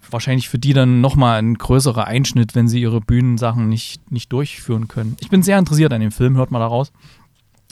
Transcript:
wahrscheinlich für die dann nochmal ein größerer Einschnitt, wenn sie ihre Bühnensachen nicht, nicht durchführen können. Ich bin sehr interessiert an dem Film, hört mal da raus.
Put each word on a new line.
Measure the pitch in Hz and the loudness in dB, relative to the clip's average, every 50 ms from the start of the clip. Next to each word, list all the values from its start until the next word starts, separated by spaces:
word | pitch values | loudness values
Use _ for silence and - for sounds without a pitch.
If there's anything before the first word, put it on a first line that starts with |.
| - - - | -16 -10 -10
wahrscheinlich | 117 - 135 131 131 120 - | -8 -4 -2 -2 -4 -4 -4
für | - 123 | -6 -2
die | 127 139 135 | 0 2 2
dann | 139 127 123 127 123 | 4 4 4 4 4
nochmal | 123 135 - 143 131 120 113 110 110 | 2 2 2 2 2 2 2 2 0
ein | 113 117 | 0 -2
größerer | - - - 123 135 131 143 110 117 104 | -2 0 0 2 2 2 2 0 -2 -2
Einschnitt, | 92 110 127 139 - - 123 117 107 - | -2 -2 -2 -2 0 0 0 0 0 2
wenn | 123 117 117 | 2 2 2
sie | 117 123 | 2 0
ihre | 120 113 113 113 | 0 0 -2 -2
Bühnensachen | 107 - 117 123 127 127 120 110 123 117 113 120 113 110 | 0 0 2 2 2 2 0 0 -2 -2 -2 0 0 0
nicht, | 110 113 - - - - _ - 135 | -2 -2 -4 -8 -14 -18 _ -10 -10
nicht | 120 - - 123 | -10 -8 -6 -4
durchführen | 127 147 143 - - - - 117 110 113 | -4 -4 -6 -8 -10 -8 -4 -4 -4 -4
können. | 110 - 123 110 110 135 - | -6 -8 -8 -8 -8 -8 -10
Ich | - - | -4 0
bin | 202 190 170 | 2 2 4
sehr | 196 196 196 | 4 2 2
interessiert | 185 147 151 147 156 143 127 | 2 2 2 2 2 2 2
an | 110 | 0
dem | 110 107 107 | -2 -2 -2
Film, | - 127 127 135 | 0 0 2 2
hört | 131 131 127 131 | 2 0 0 -2
mal | 120 | -2
da | 113 113 | -2 -2
raus. | 117 123 139 - _ _ _ - - _ _ _ _ _ _ _ _ _ _ - | -2 -4 -4 -6 _ _ _ -20 -20 _ _ _ _ _ _ _ _ _ _ -20